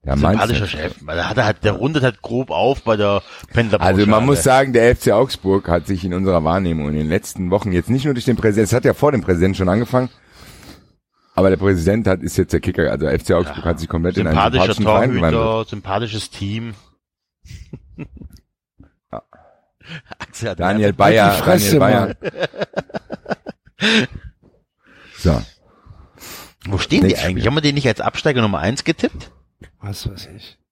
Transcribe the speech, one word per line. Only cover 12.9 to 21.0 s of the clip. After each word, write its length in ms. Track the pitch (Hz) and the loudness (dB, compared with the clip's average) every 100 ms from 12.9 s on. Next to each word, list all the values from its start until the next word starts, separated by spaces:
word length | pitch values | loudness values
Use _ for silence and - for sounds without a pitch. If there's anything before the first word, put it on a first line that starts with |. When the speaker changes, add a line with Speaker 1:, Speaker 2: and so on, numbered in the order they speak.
Speaker 1:
also 140 | 67 73 | 0 -2
F 180 | 64 | -2
C 100 | - | 0
Augsburg 240 | 87 82 71 | 0 0 -4
Speaker 2:
Ja. 60 | |
Speaker 1:
hat 160 | 85 80 | -4 -4
sich 80 | 80 | -4
komplett 280 | 85 85 92 | -2 -2 -2
in 120 | 80 | 0
einen 80 | 80 | 2
Speaker 2:
Sympathischer 380 | 107 123 95 | 2 2 0
Speaker 1:
sympathischen 100 | 107 | 0
Verein 260 | 104 104 123 | 2 2 2
Speaker 2:
Torhüter, 200 | 123 82 | 2 0
Speaker 1:
gewandelt. 360 | 113 113 110 110 | 0 0 -2 -6
Speaker 2:
sympathisches 600 | 104 98 98 117 107 - | -10 -6 -4 -4 -8 -10
Team. 440 | - 98 110 117 101 _ _ _ _ _ _ - - - - - - - - - - _ _ _ _ - _ _ | -10 -8 -6 -10 -14 _ _ _ _ _ _ -20 -20 -18 -20 -20 -20 -18 -18 -20 -20 _ _ _ _ -20 _ _
Speaker 1:
Ja. 100 | - _ | -18 _
Speaker 2:
<laughs> 920 | _ _ _ _ _ - 160 _ - | _ _ _ _ _ -20 -20 _ -18
Axel 300 | - - 107 | -18 -10 -8
hat 100 | 90 | -4
Speaker 1:
Daniel 180 | 87 107 | -2 2
Speaker 2:
Nerven. 160 | 104 | 0
Speaker 1:
Bayer, 280 | 98 | 4